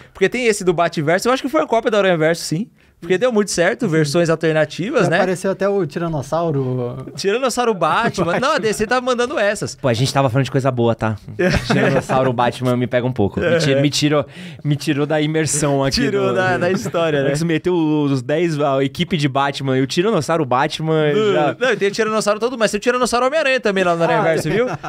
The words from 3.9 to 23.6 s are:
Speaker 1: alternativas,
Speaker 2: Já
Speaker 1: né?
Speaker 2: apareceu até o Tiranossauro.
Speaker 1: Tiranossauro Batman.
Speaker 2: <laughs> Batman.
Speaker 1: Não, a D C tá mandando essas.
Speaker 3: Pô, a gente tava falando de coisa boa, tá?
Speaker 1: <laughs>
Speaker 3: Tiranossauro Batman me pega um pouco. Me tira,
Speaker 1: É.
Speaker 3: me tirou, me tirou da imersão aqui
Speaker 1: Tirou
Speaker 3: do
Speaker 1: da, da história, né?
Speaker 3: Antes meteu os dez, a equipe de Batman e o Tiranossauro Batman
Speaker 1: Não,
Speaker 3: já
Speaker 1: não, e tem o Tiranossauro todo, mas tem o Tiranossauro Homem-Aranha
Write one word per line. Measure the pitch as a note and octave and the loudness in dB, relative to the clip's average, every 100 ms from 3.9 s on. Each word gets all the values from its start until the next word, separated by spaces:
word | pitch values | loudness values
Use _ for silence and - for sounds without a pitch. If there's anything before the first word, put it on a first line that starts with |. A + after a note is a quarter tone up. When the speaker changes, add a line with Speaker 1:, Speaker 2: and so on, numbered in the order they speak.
| D#3+ D3 F3 D#3+ | 2 2 2 2
Speaker 1:
alternativas, | D#3+ D#3+ D#3 D3+ - F#3+ D4 | 2 0 0 0 -2 -4 0
Speaker 2:
Já | E3 | 2
Speaker 1:
né? | E3+ | 2
Speaker 2:
apareceu | F#3 F3+ G3 | 0 0 -2
até | F#3 G3 | -2 0
o | G3+ D#3+ | 0 -2
Tiranossauro. | F3+ E3+ D#3 C#3+ D#3+ E3+ C#3+ B2+ B2+ A#2+ C3 C3+ D3 | -4 -4 -4 -4 -2 0 0 -2 -2 -4 -8 -12 -6
Speaker 1:
Tiranossauro | F#3+ A3+ C4 A#3+ A#3+ | -2 0 -2 0 0
Batman. | F#3+ D#3+ F3+ A#3 - E3 | 0 0 0 0 -2 -2
Speaker 2:
<laughs> | |
Batman. | F#3 C4 | 0 0
Speaker 1:
Não, | D4+ | 0
a | |
D | G#3+ | -2
C | G3+ G#3+ | -2 0
tá | B3+ | 0
mandando | B3+ A#3+ B3 B3 | 0 0 0 0
essas. | G3+ G#3+ C3 - | 0 -2 -6 -4
Speaker 3:
Pô, | C3+ | -2
a | |
gente | A#2 C3 | 0 0
tava | C#3 C#3 | 2 2
falando | C#3 B2+ | 2 0
de | |
coisa | C#3 C3 | 0 0
boa, | B2 A#2 A2+ | 2 2 2
tá? | A2 A2 - G#2+ | -2 -4 -8 -2
Speaker 1:
<laughs> | - - - | 0 2 2
Speaker 3:
Tiranossauro | G3 F#3+ C3+ - C3 C3 | 2 2 0 0 0 2
Batman | B2 B2 A#2 B2+ B2 | 2 0 0 0 0
me | B2 | 0
pega | B2 B2 | 0 0
um | |
pouco. | B2+ G2 - | 0 0 0
Me | F3 E3 | 0 2
tira, | D3+ C3+ | 2 2
Speaker 1:
É. | |
Speaker 3:
me | C#3+ | 2
tirou, | - D3+ D3 C3 - F3+ C#3+ | 2 0 0 -2 -8 -18 -8
me | C#3+ C#3+ | -2 -2
tirou | D#3+ C#3 D3 | -2 -2 0
da | D#3 | 0
imersão | D3+ D#3 D#3 - D3 C#3 | 0 0 0 0 0 2
aqui | C3+ - | 0 0
Speaker 1:
Tirou | C#3 C3 B2+ | 0 0 0
Speaker 3:
do | B2 | 0
Speaker 1:
da, | F#3 F3 | 0 0
da | F3 | 0
história, | F#3 G3+ F3 E3 D3 | -2 -2 -2 0 0
né? | C3+ | 0
Speaker 3:
Antes | D3 | 0
meteu | E3 D#3 F3 F3 | 0 0 0 0
os | D#3 D#3 C#3+ C3+ | 2 2 0 0
dez, | B2 D3+ F3 D3 | -2 -2 0 0
a | C#3+ C3+ | 0 2
equipe | C#3 C#3 E3+ F3 | 0 -2 -2 0
de | D3 | 0
Batman | C3+ C#3 C#3+ C3+ C3 | 0 -2 -2 -2 0
e | |
o | C3+ | 0
Tiranossauro | F3 G3 G3+ C#3+ E3 C#3 | -2 0 0 0 0 0
Batman | B2 D3+ - D#3+ D#3 D3+ | 0 0 -2 -2 0 2
Speaker 1:
Não, | D3 G#3+ | 2 2
Speaker 3:
já | D#3 C#3+ - | 2 0 0
Speaker 1:
não, | B3 | -2
e | G3+ | 0
tem | G3 | -2
o | |
Tiranossauro | G#3 A3 A3 G3+ G#3+ | -2 -2 0 0 0
todo, | A#3 A3+ | -2 0
mas | G#3 | -2
tem | G#3 | 0
o | |
Tiranossauro | B3 B3 B3 A#3 B3+ | 0 0 0 0 0
Homem-Aranha | D#4 C#4 C4 | 0 0 0